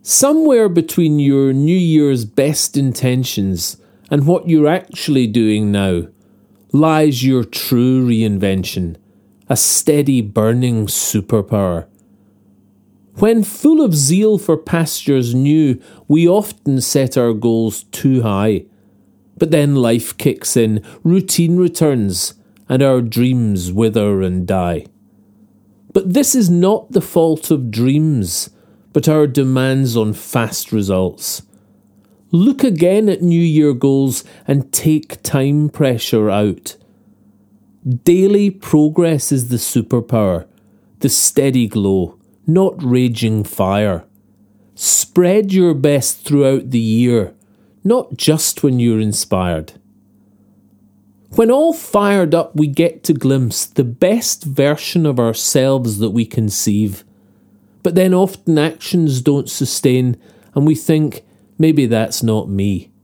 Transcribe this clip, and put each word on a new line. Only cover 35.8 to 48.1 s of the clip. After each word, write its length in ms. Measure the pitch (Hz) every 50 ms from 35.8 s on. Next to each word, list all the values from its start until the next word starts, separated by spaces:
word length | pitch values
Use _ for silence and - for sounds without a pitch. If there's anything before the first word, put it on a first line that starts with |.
| 156 131 123 113 - - - 113 107 104
out. 480 | 98 104 104 104 90 - _ - - _ _ _ _ _ _ _ _ _ _ _ _ _ _ _ _ _ _ _ _ _ _ 131 127 120 _
Daily 440 | - 170 185 190 196 202 202 208 202
progress 840 | 190 - - - - 151 151 151 156 - 175 165 160 143 - -
is 200 | 143 135 120 120
the 60 | 123
superpower, 880 | 113 - - - 123 107 - - 120 117 - - 113 107 98 90 85 90 _ _ _ _ _ _ _ _ _ _ _
the 100 | - 139
steady 580 | - - - - - - 135 139 131 127 120 107
glow, 500 | - 110 101 98 95 95 90 82 - _ _ _ _ _ _
not 360 | - 156 180 190 190 - - 151
raging 640 | 127 123 127 127 123 117 110 120 113 110 107 101
fire. 600 | - - - 101 95 98 101 107 104 92 82 - _ _ _ _ _ _ _ _ _ _ _ _ _ _
Spread 800 | - - - - - - - _ 180 180 175 185 214 214 196 190
your 220 | 190 185 175 160
best 500 | 139 131 147 147 139 127 - - - -
throughout 460 | - 147 143 139 135 135 135 - 127
the 100 | 127 120
year, 540 | 113 110 110 113 120 123 120 117 101 87 - _ _ _ _ _ _ _ _ _ _
not 320 | 190 226 254 - -